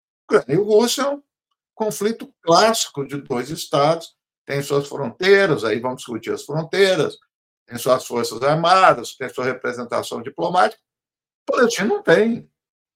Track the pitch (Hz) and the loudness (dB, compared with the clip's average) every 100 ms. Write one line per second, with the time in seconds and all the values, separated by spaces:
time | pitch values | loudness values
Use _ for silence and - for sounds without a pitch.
0 | _ _ - - - 156 208 214 240 - | _ _ 0 2 2 0 2 4 2 0
1 | 277 285 - _ _ _ _ - 214 208 | -4 -6 -10 _ _ _ _ -8 -6 -4
2 | 208 226 - _ 165 170 220 220 - - | -4 -4 -10 _ 2 4 4 2 -4 -8
3 | 139 147 131 123 127 170 - 147 147 165 | -8 -10 -6 -6 -6 -10 -4 0 2 0
4 | - _ _ _ - 139 139 143 143 143 | -6 _ _ _ -8 -6 -2 -2 -2 -6
5 | 123 - 185 196 196 127 110 117 127 127 | -10 -2 4 4 4 0 0 -2 -4 -8
6 | - 110 - - - 151 156 185 196 180 | -10 -8 -6 -8 -6 -8 -4 2 2 2
7 | - - _ _ _ _ _ 117 123 127 | -2 -6 _ _ _ _ _ -6 0 0
8 | - 120 117 117 135 160 165 190 180 127 | 0 -4 -4 -2 0 0 4 6 6 4
9 | 107 - 127 - 127 127 127 120 120 117 | -2 -10 -10 -6 -4 -4 -6 -8 -6 -6
10 | 104 123 113 - 170 175 220 - _ _ | -6 -8 -10 -6 -2 2 2 0 _ _
11 | _ _ _ _ - 466 233 - 202 403 | _ _ _ _ -4 2 2 2 -2 0
12 | - 170 226 233 - _ _ _ _ | 2 2 2 -2 -10 _ _ _ _